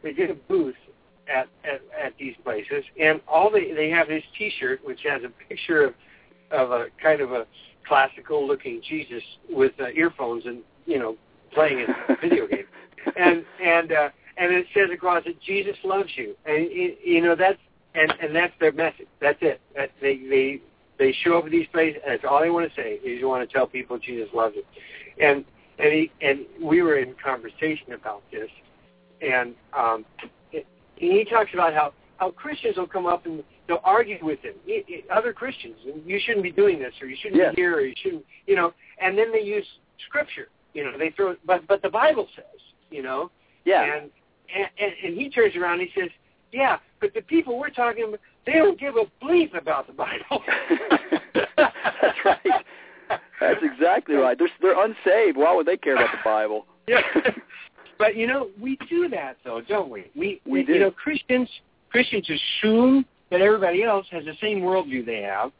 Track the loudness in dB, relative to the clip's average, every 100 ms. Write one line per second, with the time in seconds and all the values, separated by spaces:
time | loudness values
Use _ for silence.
0 | -10 -4 -4 -4 _ 0 0 -4 _ _
1 | _ _ -4 -4 -4 _ -10 -10 -10 -10
2 | -10 -10 -14 -12 -8 -8 -6 -8 -8 0
3 | 2 2 2 4 4 2 0 -2 0 2
4 | 0 -2 -8 -10 -8 -4 -4 -4 -8 -8
5 | -6 -6 -8 _ -16 -14 -2 2 2 0
6 | _ _ _ _ _ -2 0 0 -4 _
7 | 2 2 0 -4 -8 -14 -20 _ 0 2
8 | 2 -2 -4 -4 0 -4 -4 -12 -8 -10
9 | -8 -14 -14 -20 -10 0 0 0 -6 0
10 | 0 0 -6 -6 -8 -14 -16 _ -4 -4
11 | -2 -8 _ _ _ 2 2 2 -4 -6
12 | -2 -2 2 0 0 -6 -8 -20 -20 -8
13 | -8 2 4 4 -4 -4 2 2 2 0
14 | 0 _ -20 -4 0 0 0 2 2 0
15 | 0 0 -2 -12 -6 -4 -4 -8 -4 -4
16 | -4 -8 -12 -12 -4 -2 -2 -2 -4 -4
17 | 0 2 4 4 2 2 _ _ _ 0
18 | 2 2 -2 0 -2 _ 0 2 -4 -4
19 | -20 _ -2 2 0 -2 _ -10 -10 _
20 | -2 -2 0 0 0 -4 -16 _ _ _
21 | 0 2 2 2 2 -2 0 0 0 -2
22 | -6 -4 2 2 4 0 -2 -6 -8 -8
23 | -8 -4 -2 -2 -2 0 0 -2 -8 -10
24 | -10 -10 -6 -2 -2 -4 -14 -18 -20 -20
25 | -20 2 2 2 -2 _ _ 0 2 2
26 | -2 _ -2 -2 -6 -10 2 2 4 2
27 | -2 -6 -6 -6 -8 -6 -6 -6 -10 -14
28 | -12 -12 _ -14 -14 -16 _ _ _ _
29 | _ _ -2 -2 -2 -8 _ -2 0 -2
30 | -6 -20 -20 _ _ -12 -12 _ _ -4
31 | 2 2 4 2 2 0 0 2 -2 _
32 | _ _ -6 -4 -12 -6 -4 -4 -4 -4
33 | -2 -2 -4 -12 -14 _ -6 -2 2 2
34 | 2 -4 -6 -6 -10 -16 -6 -6 -6 -16
35 | -2 -2 -2 -6 -10 -10 -16 -16 -16 -16
36 | -8 -6 -2 -2 -2 2 2 2 -6 -12
37 | -16 -12 0 2 4 2 0 0 -2 -4
38 | -6 -8 -14 -18 -2 0 0 -4 _ -4
39 | -2 2 2 0 -2 -6 -6 -16 _ _
40 | -8 -6 -6 -10 -18 _ _ -10 -10 -6
41 | -6 -2 -2 -2 -2 -2 2 0 0 2
42 | 2 2 -4 -10 -20 -20 _ _ _ -12
43 | -8 -6 -8 _ _ _ 2 4 2 -2
44 | -8 _ _ _ _ -6 -6 -4 -6 -4
45 | -8 -6 -6 2 2 2 -2 -2 -4 -4
46 | -6 _ _ _ _ -2 0 0 _ _
47 | -4 -4 0 0 0 -6 -6 -2 -2 -2
48 | -6 -8 _ _ 0 4 4 2 -2 -2
49 | -2 _ 0 2 2 -4 -4 -4 -4 -10
50 | -8 -8 -6 -6 -2 -4 0 -2 2 0
51 | 2 -4 -2 -2 -2 2 2 2 -6 0
52 | 0 2 2 2 2 0 -2 -20 -20 -20
53 | -8 -8 -8 -2 2 2 -2 2 2 2
54 | 2 2 2 2 0 2 2 4 2 0
55 | 2 4 4 4 4 4 2 0 0 2
56 | 2 0 -2 0 0 -4 -8 _ 2 2
57 | 4 0 0 -4 -14 -20 -20 _ -20 _
58 | 0 2 -2 -2 -4 -8 -6 -6 -4 -2
59 | -2 -4 -8 -12 -10 -10 -4 -4 -4 -10
60 | -14 -6 -6 -6 -4 -2 2 4 4 2
61 | -6 -6 0 0 0 -6 _ _ _ 0
62 | 2 0 -4 -6 -4 0 2 6 6 6
63 | 2 _ _ 4 4 4 2 2 2 0
64 | -2 -10 -10 -6 -4 -2 0 0 0 -6
65 | -4 -6 -4 -4 -4 _